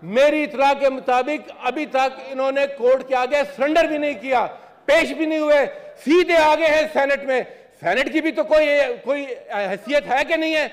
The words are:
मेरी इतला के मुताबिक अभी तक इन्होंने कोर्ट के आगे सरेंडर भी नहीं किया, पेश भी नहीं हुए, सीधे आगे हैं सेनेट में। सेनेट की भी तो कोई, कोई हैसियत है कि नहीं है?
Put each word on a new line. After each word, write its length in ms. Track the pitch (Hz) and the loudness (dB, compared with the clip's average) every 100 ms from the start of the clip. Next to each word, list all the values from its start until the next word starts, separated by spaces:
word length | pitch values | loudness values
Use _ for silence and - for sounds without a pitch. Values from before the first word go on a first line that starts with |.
मेरी 380 | 165 214 285 302 | -4 2 4 2
इतला 300 | 294 247 269 | -2 0 0
के 140 | 277 277 | 2 0
मुताबिक 580 | 262 - 247 254 302 - - | -2 -2 0 0 -6 -8 -10
अभी 220 | 254 254 302 | -8 -6 -4
तक 300 | 262 262 262 262 | -2 -2 -4 -14
इन्होंने 340 | 269 269 269 277 | -4 -2 0 -2
कोर्ट 420 | 277 240 262 254 | 0 2 2 0
के 60 | |
आगे 300 | 254 254 285 | -2 0 0
सरेंडर 420 | 285 - 277 320 320 | -2 -2 0 2 2
भी 120 | 302 | 0
नहीं 160 | 294 | -4
किया, 300 | 254 240 254 185 - - - - | -6 -2 -2 -2 -6 -20 -16 2
पेश 260 | 302 294 | 2 2
भी 140 | 277 311 | -2 -2
नहीं 120 | 311 | 0
हुए, 280 | 302 294 269 - - - | 2 4 2 -4 -18 -10
सीधे 380 | - 339 339 339 | 2 4 4 4
आगे 300 | 311 302 320 | 4 4 2
हैं 220 | 302 311 | 2 0
सेनेट 360 | - 277 277 269 | 0 0 0 0
में। 180 | 254 196 - - _ | -2 -2 -12 -20 _
सेनेट 320 | 156 208 285 | -2 -2 0
की 80 | 285 | 0
भी 120 | 311 | -2
तो 120 | 302 | -2
कोई, 220 | 311 311 302 285 262 240 | 2 4 4 2 0 -2
कोई 220 | - 285 277 220 - | -4 -4 -4 -12 -8
हैसियत 520 | 202 196 190 - 285 | -6 -4 -6 -2 -2
है 200 | 185 247 | 0 -2
कि 120 | 294 320 | 0 -2
नहीं 180 | 320 | 0
है? 140 | 311 269 | -2 -4